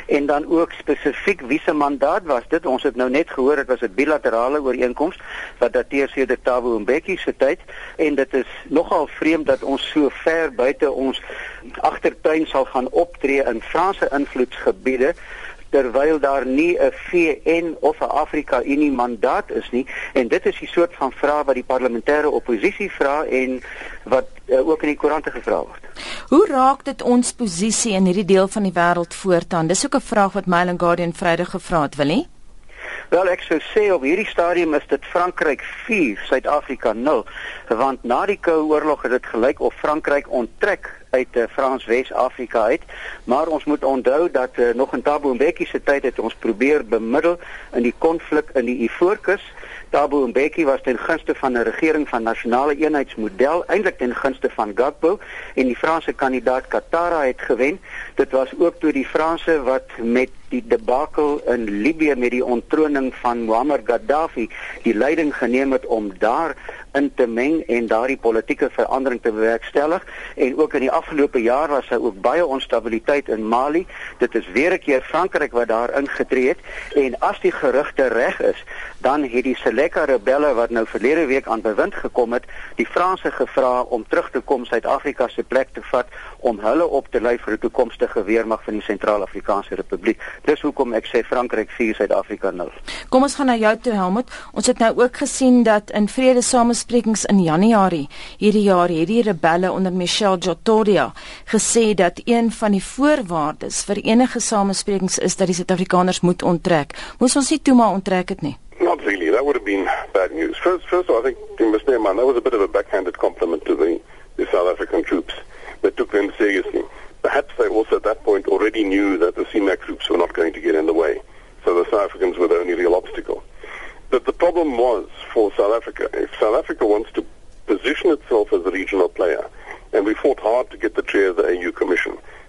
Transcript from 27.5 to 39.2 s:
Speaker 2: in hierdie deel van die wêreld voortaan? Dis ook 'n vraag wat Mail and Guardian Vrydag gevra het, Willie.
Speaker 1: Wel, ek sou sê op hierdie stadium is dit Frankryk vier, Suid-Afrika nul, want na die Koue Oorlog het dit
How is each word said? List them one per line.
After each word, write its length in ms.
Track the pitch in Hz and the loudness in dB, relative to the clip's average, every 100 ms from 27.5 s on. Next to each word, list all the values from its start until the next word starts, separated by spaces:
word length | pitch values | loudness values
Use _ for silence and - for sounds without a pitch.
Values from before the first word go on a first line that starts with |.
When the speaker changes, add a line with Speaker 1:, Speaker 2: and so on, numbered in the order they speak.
| 165 220 202 240 | -2 0 0 0
Speaker 2:
in 120 | 190 | 2
hierdie 200 | 190 180 | 4 2
deel 240 | 180 190 190 | 4 4 4
van 140 | 220 | 0
die 100 | 196 | -2
wêreld 420 | 175 175 175 170 | 2 2 2 -2
voortaan? 520 | - 190 170 165 175 160 | -4 0 2 2 0 0
Dis 180 | 185 | 0
ook 100 | 285 | 0
'n 60 | 277 | -2
vraag 320 | - 214 196 | 0 2 2
wat 140 | 202 190 | 0 0
Mail 220 | 175 180 | 2 2
and 120 | 180 | 0
Guardian 320 | 175 175 170 | 2 2 0
Vrydag 380 | 165 185 165 175 | -2 0 0 -2
gevra 320 | 185 - 170 | -6 -2 0
het, 120 | 143 | 0
Willie. 320 | - 143 196 349 - - - - - - - - | 0 0 0 -2 -8 -20 -20 -20 -16 -14 -14 0
Speaker 1:
Wel, 200 | 170 190 | 2 2
ek 120 | 160 | 0
sou 200 | - 156 - | 0 -2 0
sê 180 | 214 208 | 0 2
op 100 | 175 | 2
hierdie 240 | 131 185 208 | 2 0 0
stadium 480 | - 170 175 165 | 0 0 2 2
is 120 | 147 - | 0 0
dit 180 | 139 | -4
Frankryk 580 | - 180 175 - 160 127 - - - | -2 -2 0 0 0 -2 -4 -12 -4
vier, 320 | 214 135 98 - | 0 0 -2 -2
Suid-Afrika 680 | 131 - 147 - 127 123 | -2 0 -2 -2 -4 -2
nul, 320 | 110 135 131 - - - - - | -2 0 0 -2 -12 -14 -12 -4
want 360 | 113 135 123 | -2 0 -2
na 220 | 117 131 196 | -2 -2 0
die 120 | 196 | -2
Koue 240 | - 160 | 0 2
Oorlog 380 | 156 151 151 143 | 2 0 0 -2
het 80 | 123 | 0
dit 160 | 123 | -2